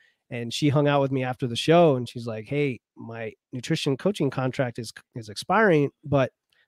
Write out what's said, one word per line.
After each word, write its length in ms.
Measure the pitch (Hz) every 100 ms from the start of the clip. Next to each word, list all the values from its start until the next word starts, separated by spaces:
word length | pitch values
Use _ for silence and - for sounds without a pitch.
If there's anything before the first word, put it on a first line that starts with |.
| _ _ -
and 240 | 123 117
she 160 | - 147
hung 200 | 147 147
out 120 | 143
with 100 | 139
me 140 | 135
after 220 | 127 120 123
the 100 | 117
show, 400 | - 170 165 127
and 100 | 117
she's 200 | 123 117
like, 180 | 110
"Hey, 380 | 107 143 143 117 _ -
my 360 | 113 113 110 - _
nutrition 420 | 131 - 160 147 131
coaching 320 | 190 - 139
contract 500 | - 131 131 123 -
is, 140 | 113 - _
is 160 | 123 107
expiring, 600 | 98 - 196 214 156 139 _
but 280 | 147 139 127 _ _ _